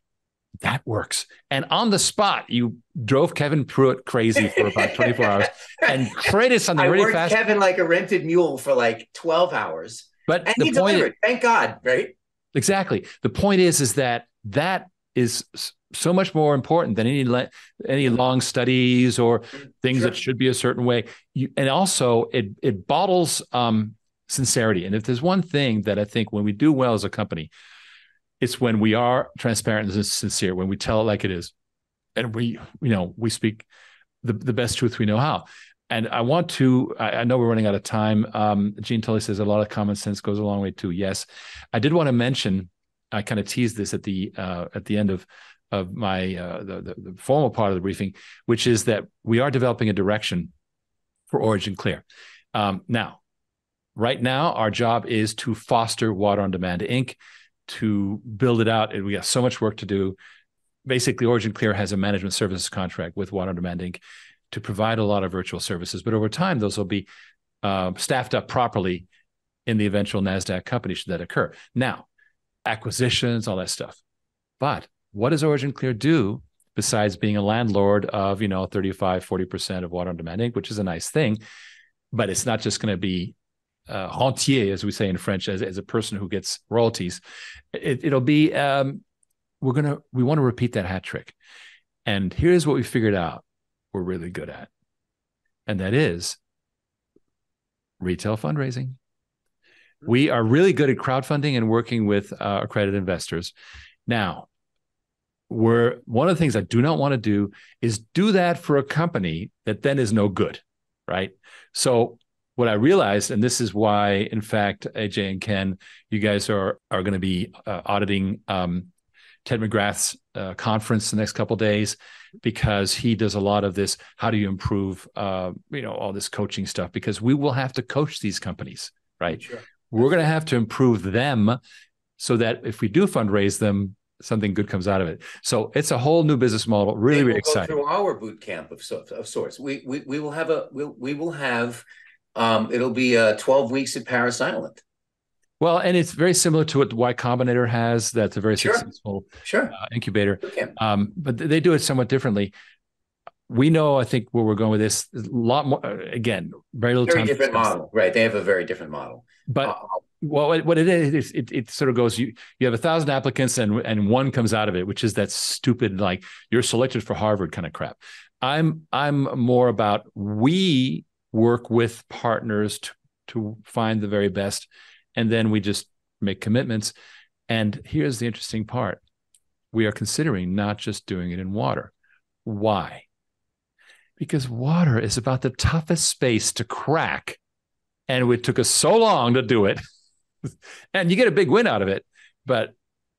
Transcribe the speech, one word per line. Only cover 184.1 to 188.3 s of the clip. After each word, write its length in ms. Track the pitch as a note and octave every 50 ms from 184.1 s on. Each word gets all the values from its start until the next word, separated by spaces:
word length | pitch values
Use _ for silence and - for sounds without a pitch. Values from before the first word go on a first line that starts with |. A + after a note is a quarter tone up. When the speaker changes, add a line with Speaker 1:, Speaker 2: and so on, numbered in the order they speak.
| _
Speaker 1:
Because 320 | - - - E3 C#3+ B2+ B2
water 480 | A#2 A#2 B2+ D3 E3 F3 F3 C#3+ A2
is 200 | A#2 B2 A2 -
about 240 | B2+ G#2+ C3+ C3 B2+
the 100 | - C3
toughest 580 | - - - - D#3+ E3 D#3+ - F3 D#3+ - -
space 420 | - - C#3+ B2+ A2+ G#2+ - - -
to 100 | - A#2
crack. 720 | - - - - C3 D3+ D#3+ B2+ E2+ C#2 - - - - _ _ _ _ _ _ _ _ _ _ _ _ _ _
And 240 | - C3 B2+ B2+ A#2+